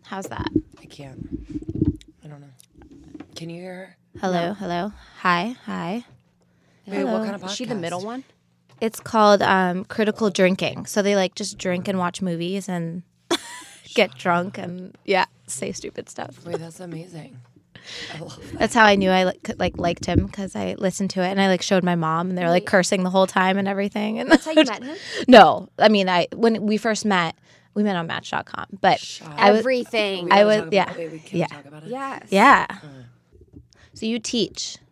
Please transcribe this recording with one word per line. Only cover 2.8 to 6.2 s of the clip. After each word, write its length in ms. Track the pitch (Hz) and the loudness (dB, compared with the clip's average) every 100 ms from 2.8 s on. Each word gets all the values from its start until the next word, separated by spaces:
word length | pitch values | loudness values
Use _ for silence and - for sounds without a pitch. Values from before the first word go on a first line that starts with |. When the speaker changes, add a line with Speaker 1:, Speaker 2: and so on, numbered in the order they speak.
| - - - - - | -20 -20 -20 -20 -20
Speaker 2:
Can 160 | - 165 | -16 -14
you 100 | 170 | -12
hear 120 | 185 | -12
her? 220 | 180 185 _ _ - | -14 -16 _ _ -8
Speaker 1:
Hello, 280 | 190 180 170 | -2 0 -2
Speaker 3:
No. 60 | |
Speaker 1:
hello. 380 | 202 190 175 196 - - - | -4 -6 -4 -4 -8 -20 -4
Hi, 360 | 185 175 202 254 | 0 2 0 -8
hi. 400 | - 190 170 214 240 _ | -10 -8 -6 -8 -10 _